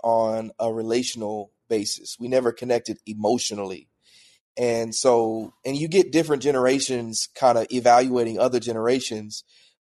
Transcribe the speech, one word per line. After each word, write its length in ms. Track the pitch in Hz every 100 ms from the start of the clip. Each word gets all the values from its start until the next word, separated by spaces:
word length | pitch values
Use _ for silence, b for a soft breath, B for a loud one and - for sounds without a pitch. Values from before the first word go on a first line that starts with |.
on 480 | 117 113 110 110 110 -
a 120 | 113
relational 800 | 113 113 117 123 117 107 107 101 _ -
basis. 480 | 113 104 - - -
We 80 | 120
never 240 | 127 120
connected 460 | 113 123 120 - 104 -
emotionally. 840 | 107 104 123 - 104 98 87 _ _ b b b b _ -
And 360 | 120 117 113
so, 600 | 110 131 117 113 113 107 _ 127
and 120 | 143
you 100 | 160
get 240 | 185 165
different 320 | 151 151 143
generations 840 | 135 131 127 135 135 127 117 110 -
kind 240 | - 131 117
of 100 | 110
evaluating 640 | 123 120 120 131 123 113 104
other 220 | 123 120
generations. 840 | 117 113 117 127 - 110 107 - - b b b